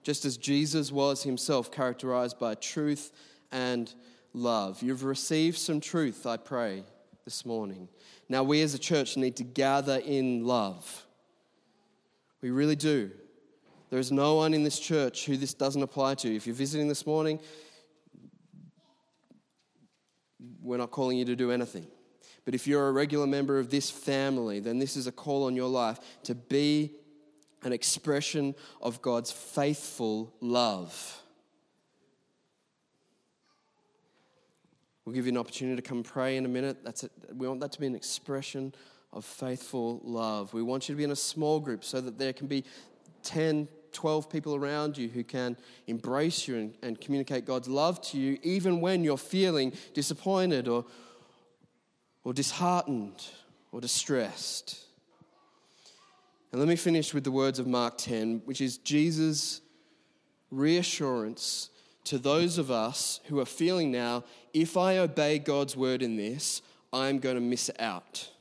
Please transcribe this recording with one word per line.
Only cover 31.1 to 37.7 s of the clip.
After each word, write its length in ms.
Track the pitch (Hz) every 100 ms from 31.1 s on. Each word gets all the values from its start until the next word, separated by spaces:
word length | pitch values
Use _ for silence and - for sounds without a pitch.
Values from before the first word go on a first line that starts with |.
| - - _ _ _ _ _ _ _ _ _ _ _ _ _ _ _ _ _ _ _ _ _ _ _ _ _ _ _ _ _ _ _ _ _ _ _ _ _
We'll 100 | -
give 120 | 127 123
you 60 |
an 60 | 123
opportunity 380 | 117 - 131 123
to 120 | 123
come 140 | 123
pray 340 | 113 139 131 131
in 80 |
a 40 | 131
minute. 360 | 123 135 131
That's 200 | 120 -
it. 80 | 127 - -
We 140 | 120 127
want 140 | 131
that 100 | 143